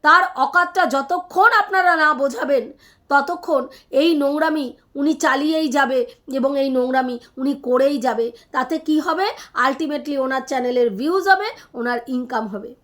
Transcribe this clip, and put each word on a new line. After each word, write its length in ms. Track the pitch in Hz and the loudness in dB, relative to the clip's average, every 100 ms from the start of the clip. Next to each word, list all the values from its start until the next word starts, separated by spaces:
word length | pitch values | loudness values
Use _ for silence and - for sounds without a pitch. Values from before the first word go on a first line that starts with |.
তার 220 | 302 339 381 - | 6 4 4 0
অকাতটা 500 | 269 349 349 370 320 | 2 2 2 0 0
যতক্ষণ 640 | 269 262 359 359 359 440 | 0 -2 -4 -2 4 4
আপনারা 420 | 440 - 381 359 330 | 4 2 2 2 4
না 180 | 302 | 2
বোঝাবেন, 580 | 302 277 330 269 277 214 - _ _ _ | 2 -2 -2 0 0 -2 -16 _ _ _
ততক্ষণ 580 | 277 277 349 349 285 247 - _ | 0 0 -6 0 -2 -2 -14 _
এই 240 | 262 330 311 | 2 2 2
নোংরামি 580 | 277 294 311 311 277 - _ 277 | 0 0 0 -2 -6 -12 _ -2
উনি 180 | 285 | -2
চালিয়েই 540 | 311 302 269 302 320 311 | 2 0 2 0 0 0
যাবে 380 | 277 269 262 240 - - | 0 2 0 -2 -8 -8
এবং 260 | 262 269 277 | -2 0 0
এই 100 | 269 | 0
নোংরামি 500 | 254 254 262 254 240 - - | 0 0 0 -2 -8 -12 -6
উনি 160 | 269 | -4
করেই 440 | 277 247 254 269 285 | -4 0 2 2 2
যাবে। 340 | 247 220 233 - _ | -2 -2 -4 -6 _
তাতে 260 | 269 254 320 | -6 -4 -4
কি 220 | 311 311 | 0 0
হবে? 280 | 349 320 403 - - 233 254 | 0 -2 -2 -4 -12 -2 -2
Ultimately 560 | 277 311 294 294 285 | -2 -4 -6 -4 -4
ওনার 200 | 262 262 | -2 -4
চ্যানেলের 480 | 262 262 247 247 233 | -4 -4 -2 0 0
ভিউজ 380 | 196 285 381 359 | 0 -2 0 2
হবে, 200 | 381 427 - - | 2 0 -10 -16
ওনার 260 | - 240 240 - | -8 -6 -6 -6
ইনকাম 400 | 247 247 240 220 | -8 -4 -6 -6
হবে। 280 | 196 208 254 | -10 -14 -18